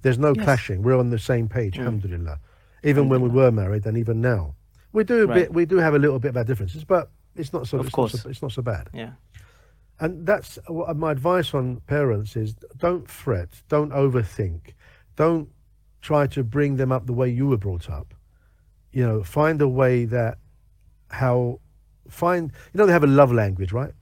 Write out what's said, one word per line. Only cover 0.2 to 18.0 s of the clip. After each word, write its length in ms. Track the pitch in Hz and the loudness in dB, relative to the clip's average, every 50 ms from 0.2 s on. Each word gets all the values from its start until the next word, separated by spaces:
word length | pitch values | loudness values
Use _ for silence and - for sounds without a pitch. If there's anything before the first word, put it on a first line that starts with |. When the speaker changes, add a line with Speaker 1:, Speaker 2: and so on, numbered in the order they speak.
| 143 151 143 | 2 2 2
Speaker 2:
Yes. 100 | - 214 | 2 2
Speaker 1:
clashing. 360 | 147 139 120 - - 101 92 | 2 2 2 0 -4 -6 -2
We're 160 | 101 120 131 127 | 0 2 2 2
on 120 | 123 120 | 2 0
the 100 | 120 113 | -2 -4
same 280 | - - 131 120 113 110 | -2 -2 -2 -2 -2 -2
page, 260 | 104 131 117 101 90 | -4 -4 -4 -4 -4
Speaker 2:
Mm. 40 | - | -4
Speaker 1:
alhamdulillah. 600 | 127 123 113 107 98 95 87 87 87 82 76 73 - _ _ _ _ _ _ _ - | -4 -4 -4 -4 -6 -6 -8 -6 -8 -8 -8 -12 -14 _ _ _ _ _ _ _ 0
Even 260 | 147 143 139 143 135 | 0 2 4 4 4
when 120 | 135 127 | 2 2
we 60 | 127 123 | 2 2
Speaker 2:
Alhamdulillah. 180 | 117 131 135 | 4 6 6
Speaker 1:
were 60 | 127 | 6
married 340 | 117 107 98 90 104 107 101 | 4 2 0 0 -2 -2 -2
and 120 | 110 107 117 | -2 -4 -4
even 240 | 117 110 117 113 | -2 -2 -2 0
now. 340 | 113 127 120 101 82 73 71 - _ _ _ _ _ _ _ | 0 0 0 0 -4 -6 -10 -16 _ _ _ _ _ _ _
We 100 | 214 220 | -2 0
do 200 | 190 247 233 220 | 2 2 2 4
a 40 | 196 | 4
Speaker 2:
Right. 80 | 196 | 4
Speaker 1:
bit, 180 | 180 175 - - | 2 2 2 0
we 120 | 165 170 | 0 0
do 120 | 156 185 185 | 2 2 2
have 160 | 165 160 147 | 2 4 4
a 60 | 147 | 4
little 200 | 143 147 135 131 | 4 4 2 0
bit 100 | 120 143 | -2 -2
of 80 | 123 123 | -2 -2
our 60 | 120 | -2
differences, 400 | 113 131 107 104 90 90 156 151 | -2 -2 -4 -4 -8 -8 -10 -2
but 260 | - 190 175 151 - _ _ _ _ _ | 0 0 0 0 -2 _ _ _ _ _
it's 160 | - 160 135 | -12 -12 -8
not 160 | - 165 123 113 | -8 -8 -8 -4
so, 120 | - 135 | -4 -4
Speaker 2:
Of 80 | 123 131 | -4 -4
Speaker 1:
it's 60 | - | -2
not 20 | |
Speaker 2:
course. 260 | - 127 110 - 120 | -2 -2 -2 -2 -6
Speaker 1:
so, 80 | 110 - | -8 -10
it's 120 | 135 - | -12 -10
not 100 | - 139 - | -10 -8 -8
so 80 | - | -6
bad. 280 | 123 123 - - - - - | -6 -6 -6 -6 -8 -12 -14
Speaker 2:
Yeah. 180 | 123 113 113 127 - _ _ _ - - - _ _ _ _ _ _ _ _ _ _ | -14 -14 -14 -16 -20 _ _ _ -20 -20 -20 _ _ _ _ _ _ _ _ _ _
Speaker 1:
And 260 | 160 165 185 156 170 | -6 -6 -6 -6 0
that's 340 | 165 208 185 - - - - - - | 0 0 0 0 -10 -20 -20 -14 -10
what 300 | 170 160 175 - 165 147 | -8 -8 -6 -4 -4 -4
my 140 | 160 160 | -2 -2
advice 420 | 151 135 127 170 180 180 165 - - | -2 -2 0 2 2 2 0 0 -2
on 260 | 143 127 127 123 127 - - | -4 -4 -4 -6 -8 -6 -4
parents 480 | 139 147 147 131 113 101 104 104 - | -2 0 2 2 0 0 -2 -4 -6
is, 200 | 117 110 107 107 - - - - 131 | -6 -6 -6 -8 -10 -16 -20 -12 -4
don't 300 | - 175 180 175 131 - | -2 -2 -2 -2 -6 -12
fret, 520 | - - - 147 117 90 85 85 - - _ _ | -20 -12 -4 -4 -2 -2 -4 -8 -12 -20 _ _
don't 220 | - 147 151 151 | 0 0 0 0
overthink, 840 | 135 139 139 139 123 127 110 95 - - 110 92 82 82 - - - _ _ - - _ _ _ _ | 0 0 0 2 2 0 -2 -2 -4 -4 -4 -4 -4 -8 -12 -16 -20 _ _ -20 -20 _ _ _ _
don't 340 | - 151 165 170 165 151 147 _ _ _ _ _ _ _ _ _ _ | 0 2 2 2 0 -4 -8 _ _ _ _ _ _ _ _ _ _
try 260 | - - 156 147 143 135 | -6 0 2 2 2 2
to 160 | - 143 131 | 0 -4 -4
bring 320 | 113 107 143 147 143 139 | -2 0 0 0 0 0
them 160 | 127 135 131 | 0 0 0
up 140 | 131 127 - | 0 -2 -2
the 80 | 123 123 | -4 -2
way 160 | 120 131 127 | 0 0 0
you 180 | 123 120 135 139 | 0 0 0 0
were 100 | 135 107 | 0 0
brought 320 | 98 101 92 87 80 - | 0 -4 -6 -6 -8 -8
up. 240 | 73 71 | -10 -10